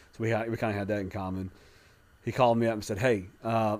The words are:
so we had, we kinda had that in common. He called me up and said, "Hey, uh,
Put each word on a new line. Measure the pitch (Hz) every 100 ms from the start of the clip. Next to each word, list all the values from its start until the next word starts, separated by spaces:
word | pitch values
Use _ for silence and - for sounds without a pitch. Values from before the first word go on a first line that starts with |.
| -
so | -
we | 113
had, | 110 117
we | 113
kinda | 113
had | 101 98
that | 104
in | 95
common. | 101 95 92 95 - - - - _ _ -
He | 120
called | 123 120 117
me | 113
up |
and | 110
said, | 104 98
"Hey, | 127 104 90 -
uh, | 110 113 107